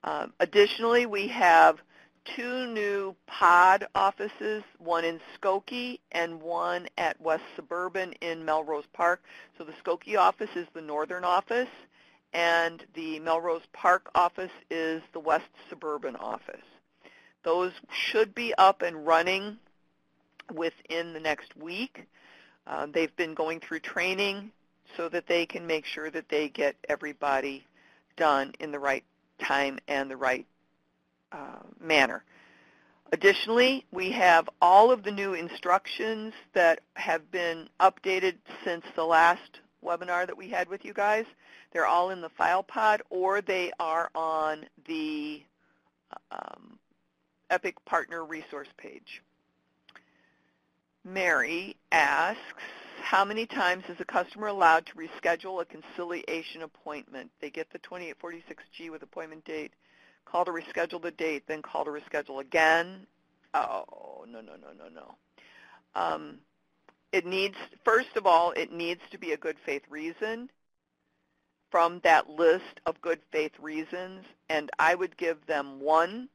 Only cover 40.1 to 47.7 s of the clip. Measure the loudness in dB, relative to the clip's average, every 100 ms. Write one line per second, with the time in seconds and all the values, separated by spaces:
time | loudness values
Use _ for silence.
40.1 | -4 -4 -8 -8 -6 -4 -8 -10 -2 0
41.1 | 0 -2 _ _ -20 -10 -2 2 2 2
42.1 | -2 -10 _ 2 2 -2 0 2 2 -2
43.1 | -2 0 0 -2 -2 -2 -4 -2 -2 -2
44.1 | -2 -2 0 0 -2 -8 _ -8 -4 -4
45.1 | -4 -8 -10 _ _ _ _ _ _ _
46.1 | -20 _ -14 -14 -16 -20 -20 _ _ _
47.1 | _ _ _ _ -2 -2